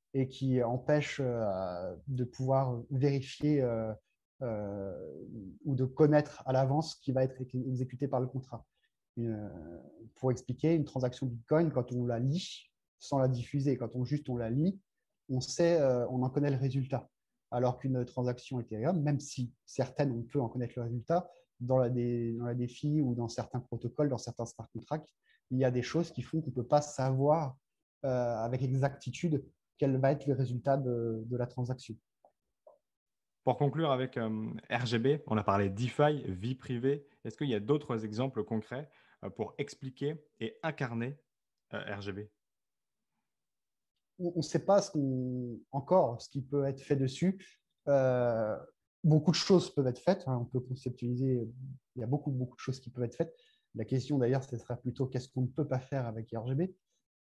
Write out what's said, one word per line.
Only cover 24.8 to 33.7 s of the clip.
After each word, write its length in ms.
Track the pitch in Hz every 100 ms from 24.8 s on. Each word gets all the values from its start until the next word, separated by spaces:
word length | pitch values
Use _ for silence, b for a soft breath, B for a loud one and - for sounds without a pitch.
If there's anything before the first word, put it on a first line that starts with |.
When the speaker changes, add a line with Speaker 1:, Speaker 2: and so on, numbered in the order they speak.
| - 156 156 _ b b -
Speaker 1:
il 80 | 127
y 80 | 131
a 60 |
des 100 | 123
choses 300 | 120 160 175
qui 100 | -
font 200 | 117 160
qu'on 100 | 156
peut 160 | 127 117
pas 140 | 147
savoir, 760 | 147 - 131 131 139 160 143 131 _ _ _ _ 135
euh, 300 | 127 120 113
avec 240 | 113 127
exactitude 840 | 131 131 135 135 - - 175 147 - _ _ -
quel 180 | 139 131
va 140 | 135
être 160 | 143 143
le 60 |
résultat 440 | 131 123 123 139 139
de, 460 | 131 120 117 113 113
de 120 | 123
la 100 | 120
transaction. 480 | - 123 131 - 110 _ _ _ _ _ _ - - _ _ _ _ _ _
Speaker 2:
Pour 140 | - 127
conclure 340 | 147